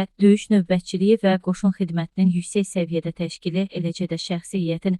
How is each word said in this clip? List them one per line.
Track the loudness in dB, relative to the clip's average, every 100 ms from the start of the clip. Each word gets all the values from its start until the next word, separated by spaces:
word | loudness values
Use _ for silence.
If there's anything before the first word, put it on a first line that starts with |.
| -2 2
döyüş | 4 4 4
növbətçiliyi | 2 2 -2 -2 -2 2 4
və | 4 2
qoşun | -2 0 0 0
xidmətinin | -4 -4 -4 0 2
yüksək | 2 -2 -4 -2
səviyyədə | -4 -2 -2 -4
təşkili, | -6 -8 -6 -6 -4 -4
eləcə | -4 -6 -4 -6
də | -6
şəxsi | -6 -8 -6 -4
heyətin | -4 -2 -2